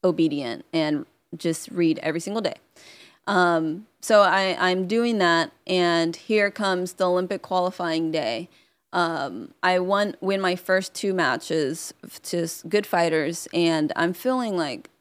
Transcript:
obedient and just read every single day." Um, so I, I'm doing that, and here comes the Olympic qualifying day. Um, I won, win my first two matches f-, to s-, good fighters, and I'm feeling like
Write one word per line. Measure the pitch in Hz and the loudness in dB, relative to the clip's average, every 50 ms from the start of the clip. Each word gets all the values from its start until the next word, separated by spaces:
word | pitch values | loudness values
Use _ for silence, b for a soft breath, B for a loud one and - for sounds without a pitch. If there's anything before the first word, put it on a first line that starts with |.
| - | 2
obedient | 185 165 170 165 160 147 143 135 120 117 - - _ - | 2 2 4 2 0 0 -2 -6 -6 -8 -10 -12 _ -2
and | 165 156 151 151 147 - _ _ _ _ _ - 160 | -2 0 0 0 -2 -4 _ _ _ _ _ -16 -6
just | - 170 165 - - - | -4 -4 -4 -4 -6 -10
read | - 175 170 160 160 - | -2 2 2 2 2 0
every | - 160 156 170 | -2 -4 -4 -4
single | 165 196 202 226 | -6 -4 -6 -4
day." | 208 165 - - _ _ B B B B B B B B B B B - | -4 -4 -6 -6 _ _ B B B B B B B B B B B 0
Um, | - 117 - 175 170 165 160 160 156 185 214 _ _ _ | 2 4 4 4 4 2 0 -2 -4 -6 -10 _ _ _
so | - - 226 208 | 0 6 6 8
I, | 202 180 165 196 190 190 175 - | 8 8 6 4 2 2 0 0
I'm | - 185 180 185 185 175 | 0 0 2 0 0 0
doing | 214 226 233 240 233 208 | 0 0 2 2 2 2
that, | 185 170 165 165 160 - - _ _ | 4 4 4 4 2 -2 -6 _ _
and | - 185 180 175 175 170 170 165 165 170 | -2 0 2 2 4 4 2 2 0 -2
here | - - - 220 214 202 202 | -6 -4 0 2 2 2 2
comes | 196 - 214 196 185 180 180 180 - | 0 -2 0 0 0 0 -2 -6 -2
the | - 185 180 | 0 2 2
Olympic | 180 185 185 180 202 190 | 2 2 0 -2 -6 -8
qualifying | - - 185 185 180 180 190 - 180 165 160 160 165 160 | -6 -2 0 0 0 0 -2 -4 -4 -2 -2 -2 -2 -2
day. | 156 160 139 110 117 113 180 - b b b b b b b _ - | -2 -2 -2 -2 -4 -4 -6 -10 b b b b b b b _ -2
Um, | 175 175 165 165 151 139 135 90 107 107 - - _ - | -2 0 0 -2 -4 -6 -6 -8 -10 -14 -14 -12 _ 0
I | 185 185 185 | 2 2 2
won, | 180 185 202 202 208 202 - - | 2 2 0 0 0 -2 -4 -6
win | - 190 196 196 | -2 -2 -2 0
my | 190 185 180 | 0 -2 -2
first | 180 - - 190 185 190 - _ | -2 -2 0 0 0 0 -4 _
two | - - 196 190 | -4 -2 -2 0
matches | 180 165 131 127 117 - - 160 160 151 131 160 165 - - - _ - | 2 0 0 0 -2 -4 -2 -2 0 0 -2 -4 -6 -10 -14 -16 _ -20
f-, | - - - _ | -20 -20 -16 _
to | - - 175 165 | -6 -4 -4 -4
s-, | 165 - - - 165 | -4 -8 -12 -10 -2
good | 185 208 202 | -2 -2 0
fighters, | - - 180 170 165 156 156 147 147 170 - - - | 0 0 2 2 2 2 0 0 -2 -6 -8 -10 -6
and | - 170 170 165 165 160 151 147 - | -2 0 2 2 2 2 0 -2 0
I'm | - 165 170 180 | -2 -2 -2 -2
feeling | - - 254 254 254 247 226 196 | -2 -2 -2 -2 -2 -2 -2 -2
like | 175 160 143 123 - - - _ _ | -2 -2 -4 -6 -8 -12 -20 _ _